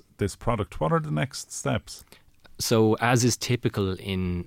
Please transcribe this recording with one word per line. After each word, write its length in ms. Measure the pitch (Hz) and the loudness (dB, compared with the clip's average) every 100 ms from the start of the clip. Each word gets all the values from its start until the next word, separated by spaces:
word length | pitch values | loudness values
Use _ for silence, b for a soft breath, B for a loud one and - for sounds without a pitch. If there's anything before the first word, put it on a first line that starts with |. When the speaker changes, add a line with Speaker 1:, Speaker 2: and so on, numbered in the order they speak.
| - - | -12 -6
Speaker 1:
this 200 | 101 - | -6 -4
product. 420 | - 117 98 - | -2 -2 -4 -4
What 140 | 147 | -2
are 80 | 165 | 0
the 100 | 151 | -2
next 400 | 151 139 - - | -4 -4 -6 -12
steps? 540 | - 143 120 - - - B B _ - - | -8 -4 -4 -6 -16 -20 B B _ -20 -8
Speaker 2:
So, 360 | - 113 110 107 | 2 4 6 4
as 240 | 117 123 | 4 4
is 140 | 120 - | 4 0
typical 560 | - 120 117 - 98 | 0 -2 0 -2 -2
in, 500 | 90 101 95 92 87 | -4 -4 -2 -2 -2